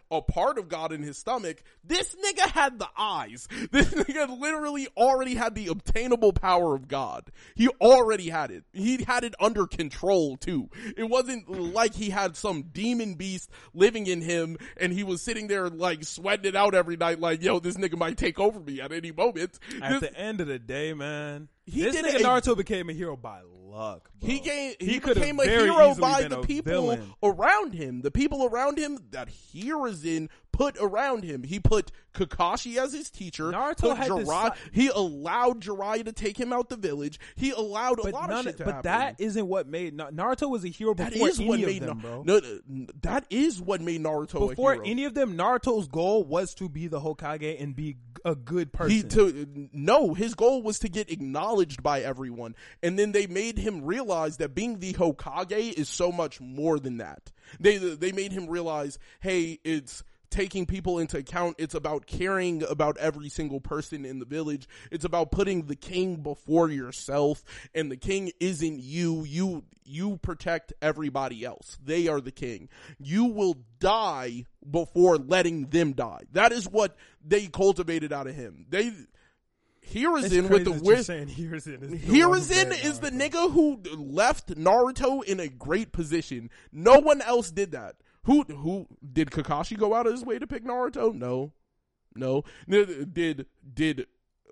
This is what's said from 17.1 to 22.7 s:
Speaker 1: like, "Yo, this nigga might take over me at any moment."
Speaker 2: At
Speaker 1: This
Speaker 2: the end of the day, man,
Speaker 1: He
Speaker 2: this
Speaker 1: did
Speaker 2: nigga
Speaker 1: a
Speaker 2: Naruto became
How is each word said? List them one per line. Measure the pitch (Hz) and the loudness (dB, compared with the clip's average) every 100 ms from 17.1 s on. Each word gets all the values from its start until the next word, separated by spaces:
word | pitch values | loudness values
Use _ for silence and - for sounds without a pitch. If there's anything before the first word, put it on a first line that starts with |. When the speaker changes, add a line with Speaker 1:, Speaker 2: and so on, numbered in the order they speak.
| 165 | 2
Speaker 1:
like, | 170 165 | 0 0
"Yo, | 180 190 | 2 0
this | 170 180 | 0 -2
nigga | 190 165 | -2 -2
might | 165 220 | -2 0
take | - 165 | -2 2
over | 202 214 | 2 2
me | 147 135 | -6 -10
at | 139 | -8
any | 160 165 | -8 -8
moment." | 160 226 175 185 - - - | 0 0 0 -6 -8 -14 -8
Speaker 2:
At | 135 269 | -2 -2
Speaker 1:
This | 156 | -2
Speaker 2:
the | 143 | -6
end | 208 220 | -6 -4
of | 151 | -4
the | 131 | -6
day, | 113 131 156 | -6 -6 -6
man, | 156 143 147 147 147 151 _ - | -6 -8 -8 -10 -12 -16 _ -8
Speaker 1:
He | 185 | -2
Speaker 2:
this | 247 320 | 0 0
Speaker 1:
did | |
Speaker 2:
nigga | 320 269 | 2 4
Speaker 1:
a | |
Speaker 2:
Naruto | 233 254 247 220 | 4 4 4 0
became | 196 | 0